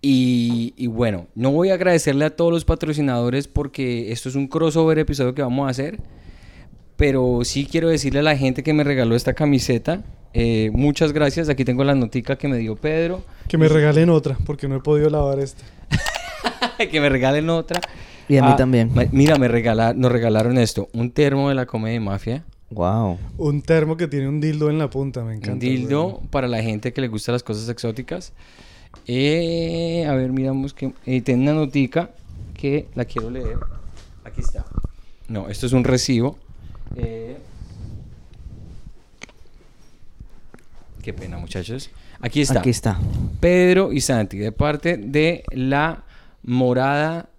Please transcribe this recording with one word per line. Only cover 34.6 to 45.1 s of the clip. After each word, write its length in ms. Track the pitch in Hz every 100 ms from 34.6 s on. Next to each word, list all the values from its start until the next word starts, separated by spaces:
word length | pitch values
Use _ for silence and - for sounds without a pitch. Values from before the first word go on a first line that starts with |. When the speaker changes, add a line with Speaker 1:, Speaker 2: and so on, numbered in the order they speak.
| - - - - - - -
Speaker 1:
No, 220 | 110 -
esto 180 | 101 127
es 60 |
un 100 | 127
recibo. 560 | 123 127 - 123 123 - - - - - - 123
Eh, 400 | 117 113 113 135 - - - - - - - - - - - - - - - - - - - - - - - - - - - - - - - - - - - -
qué 100 | -
pena, 260 | 95 90 87
muchachos. 520 | 87 95 90 123 - - - -
Aquí 200 | 123 131
está. 200 | 135 127
Speaker 3:
Aquí 100 | 131
está. 280 | 117 120 95 - - - -
Speaker 1:
Pedro 520 | 170 180 180 180 190
y 80 | 143
Santi, 380 | - 123 101 98
de 140 | 107
parte 440 | 107 147 147 165 170
de 480 | 104